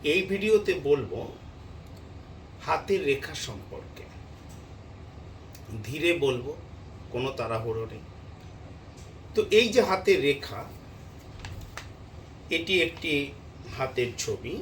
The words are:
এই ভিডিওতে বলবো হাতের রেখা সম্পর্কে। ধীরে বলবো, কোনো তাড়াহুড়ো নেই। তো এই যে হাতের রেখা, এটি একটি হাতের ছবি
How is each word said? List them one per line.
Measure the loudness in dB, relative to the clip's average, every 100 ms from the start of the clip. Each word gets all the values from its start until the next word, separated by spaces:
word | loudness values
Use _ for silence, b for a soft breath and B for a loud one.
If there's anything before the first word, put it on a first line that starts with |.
| 6
এই | 4 4
ভিডিওতে | 2 6 6 6 2 6
বলবো | 4 4 -6 -6 -10 -16 -16 -14 -14 -14 -16 -14 -16 -14 -16 -16 -10
হাতের | 0 0 4 2 4
রেখা | 2 0 -6 -6
সম্পর্কে। | -8 -10 -12 -12 -14 -14 -14 -16 -16 -16 -16 -14 -16 -16 -14 -14 -14 -14 -14 -14 -14 -10 -8 -6
ধীরে | 2 2 4
বলবো, | 4 2 -2 -8 -12 -16 -16 -14 -6
কোনো | -2 -2 -2
তাড়াহুড়ো | 0 0 0 -2 -4
নেই। | -8 -14 -14 -16 -16 -16 -14 -14 -14 -14 -16 -14 -14 0
তো | 2 8 8
এই | 10
যে | 8
হাতের | 8 6 8 8 8
রেখা, | 4 0 -8 -8 -12 -14 -14 -14 -14 -14 -12 -10 -10 -10 -12 -12 -14 -16 -16 -16 -16 -2 -2
এটি | 4 4 4
একটি | 0 0 0 0 -8 -14 -14 -10 -4
হাতের | -2 2 0 0
ছবি | -4 -2 -4 -6